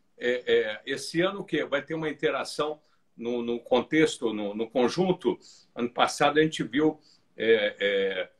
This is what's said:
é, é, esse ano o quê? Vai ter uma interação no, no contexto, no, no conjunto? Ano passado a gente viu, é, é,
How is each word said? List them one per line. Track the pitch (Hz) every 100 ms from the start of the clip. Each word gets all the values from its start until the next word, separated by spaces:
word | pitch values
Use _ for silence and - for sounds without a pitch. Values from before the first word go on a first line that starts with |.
| _ -
é, | 123 123 120
é, | 117 110 107 -
esse | 131 - 165
ano | 185 202
o | 185
quê? | 151
Vai | 123 143
ter | 143
uma | 160 160
interação | 135 151 135 117 - 151 147 _ _ _ -
no, | 117 120
no | 120 120
contexto, | - 123 - 156 151 - 117
no, | 107 104
no | 104 113
conjunto? | 135 120 160 185 170 180 180 - - _
Ano | - 120
passado | - 123 - 143 147
a |
gente | 156 -
viu, | 127 135 156 151 _ _ _ -
é, | 110 110 104 -
é, | 101 98 98 92 90 _